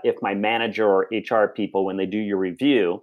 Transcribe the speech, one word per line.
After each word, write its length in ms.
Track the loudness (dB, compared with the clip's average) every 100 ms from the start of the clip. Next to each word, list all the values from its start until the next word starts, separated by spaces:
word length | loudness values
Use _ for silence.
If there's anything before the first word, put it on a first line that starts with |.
if 120 | 0 -2
my 120 | -2
manager 520 | -2 0 0 -2 0 2
or 200 | 4 2
H 180 | -2 0
R 160 | 2 2
people, 380 | 0 -4 -2 -2
when 120 | -2
they 80 | -4
do 120 | -2
your 200 | -2 -2
review, 640 | -2 -2 2 2 2 -2